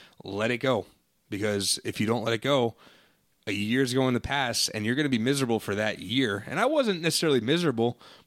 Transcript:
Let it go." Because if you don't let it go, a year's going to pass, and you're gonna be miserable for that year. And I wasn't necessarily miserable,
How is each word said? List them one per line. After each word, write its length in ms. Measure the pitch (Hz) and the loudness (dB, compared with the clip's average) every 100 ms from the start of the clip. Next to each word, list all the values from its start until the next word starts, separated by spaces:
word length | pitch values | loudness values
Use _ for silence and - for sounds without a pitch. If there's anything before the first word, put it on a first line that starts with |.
| - _ | -20 _
Let 260 | - 98 117 | -8 -2 -2
it 80 | 117 | 0
go." 280 | 135 113 - _ _ _ - | 0 0 -2 _ _ _ -10
Because 500 | 101 107 101 95 - | -4 0 0 0 -2
if 160 | 110 - | -4 -2
you 60 | 107 | 0
don't 180 | 117 | 0
let 80 | 113 | 0
it 80 | 113 | -2
go, 320 | 135 139 117 - - - _ _ _ _ - | 2 2 2 -2 -20 -20 _ _ _ _ -6
a 60 | |
year's 420 | 101 104 127 131 | -4 0 2 2
going 200 | 131 131 | 2 2
to 60 | 120 | 0
pass, 480 | - 139 123 117 - | 0 -2 0 -2 -2
and 160 | 107 107 | -2 -2
you're 80 | |
gonna 140 | 131 147 | 0 0
be 100 | 120 | 0
miserable 420 | 117 139 123 110 | 0 0 0 0
for 140 | - | 0
that 240 | 101 107 85 | -2 -2 -4
year. 440 | 90 127 120 101 - | -4 0 0 -2 -4
And 120 | 160 | -2
I 60 | 254 | 2
wasn't 360 | 311 233 175 | 2 0 0
necessarily 380 | 165 - 165 131 | 0 0 2 2
miserable, 580 | 110 170 170 117 120 - - - | 2 0 2 2 0 -2 -18 -20